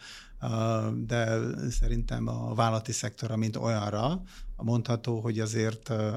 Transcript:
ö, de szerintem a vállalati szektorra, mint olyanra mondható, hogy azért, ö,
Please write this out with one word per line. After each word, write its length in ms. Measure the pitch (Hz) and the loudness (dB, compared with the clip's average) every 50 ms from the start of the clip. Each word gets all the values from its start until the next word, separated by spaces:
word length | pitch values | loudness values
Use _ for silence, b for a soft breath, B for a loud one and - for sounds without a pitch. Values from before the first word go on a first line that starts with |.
| B B B B B B B - | B B B B B B B -6
ö, 40 | 127 123 113 113 113 113 113 110 110 110 113 120 117 | -4 -2 0 2 2 2 2 2 0 0 -2 -2 -2
de 320 | 113 120 117 113 110 117 113 117 120 - - - 127 | 0 2 2 2 2 2 2 0 0 -2 -2 -2 0
szerintem 560 | 120 - - 117 120 117 117 - 127 117 113 | 2 4 4 4 4 2 0 -2 -2 -2 -2
a 280 | 117 117 117 117 117 113 | -2 -2 -2 -2 -2 2
vállalati 380 | 113 117 113 110 110 110 - | 4 4 4 4 2 0 -2
szektorra, 440 | 113 - - 110 - - 117 110 113 | -4 -4 -4 -6 -6 -6 -4 -2 0
mint 200 | 110 110 107 107 | 0 0 0 0
olyanra 640 | - 113 117 113 104 104 104 104 104 117 143 185 185 185 B B B B B B | 0 0 2 2 2 0 0 0 0 0 0 0 -2 -6 B B B B B B
mondható, 640 | - 117 113 120 120 107 - 120 113 - 123 117 110 | -4 0 2 2 2 2 0 -2 0 0 -2 -2 0
hogy 200 | 107 117 107 113 | 0 0 0 0
azért, 480 | 110 107 113 113 110 110 113 - - - | 0 0 2 2 2 2 0 -4 -4 -2
ö, 60 | 117 107 107 107 104 | 0 0 0 0 -2